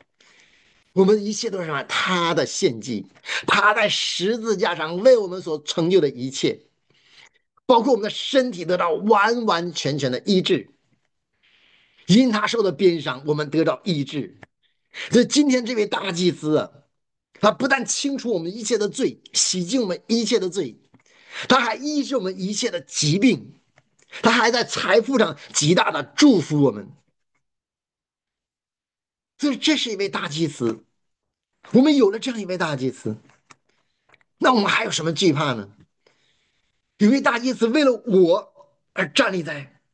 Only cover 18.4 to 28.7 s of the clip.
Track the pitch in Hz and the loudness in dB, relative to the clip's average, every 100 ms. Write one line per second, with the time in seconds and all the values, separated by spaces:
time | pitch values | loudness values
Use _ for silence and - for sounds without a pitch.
18.4 | 165 220 214 226 208 - 202 110 _ - | -6 -8 -4 -2 -2 -2 -4 -6 _ -4
19.4 | - 185 175 262 202 165 - 233 214 226 | -2 -2 -2 -2 -2 -6 -2 -2 0 -2
20.4 | 185 196 135 - _ _ _ _ _ - | -2 -4 -8 -8 _ _ _ _ _ -12
21.4 | - 254 233 220 285 302 240 262 185 190 | 2 2 2 -4 -4 -4 -2 -4 -4 -6
22.4 | 190 208 233 175 - - 151 185 247 160 | -6 -4 -4 -6 -10 -4 0 2 2 2
23.4 | - - _ _ _ _ _ - 226 233 | -4 -20 _ _ _ _ _ 0 2 4
24.4 | 226 240 233 - - 214 254 262 185 143 | 2 0 -4 -6 2 2 2 0 0 -2
25.4 | - - 147 175 - 143 143 - 294 202 | -8 -2 2 2 2 -2 -8 4 6 6
26.4 | 139 147 139 104 101 - _ _ _ _ | 2 2 2 0 -12 -20 _ _ _ _
27.4 | _ _ _ _ _ _ _ _ _ _ | _ _ _ _ _ _ _ _ _ _
28.4 | _ _ _ | _ _ _